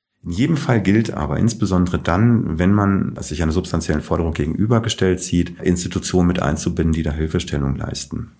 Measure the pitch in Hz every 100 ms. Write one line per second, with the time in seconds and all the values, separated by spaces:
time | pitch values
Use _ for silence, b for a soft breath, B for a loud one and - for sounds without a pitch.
0 | _ _ 85 85 147 151 - 117 92 107
1 | 117 - 73 76 107 113 98 90 87 87
2 | - 87 117 117 69 80 90 104 101 98
3 | - - - 78 80 82 - 85 - 76
4 | - 85 82 78 76 80 107 117 117 -
5 | 95 90 - 87 85 - 92 87 87 -
6 | - 92 90 87 71 78 - 82 80 80
7 | 78 73 78 90 - 73 69 67 - -
8 | - - -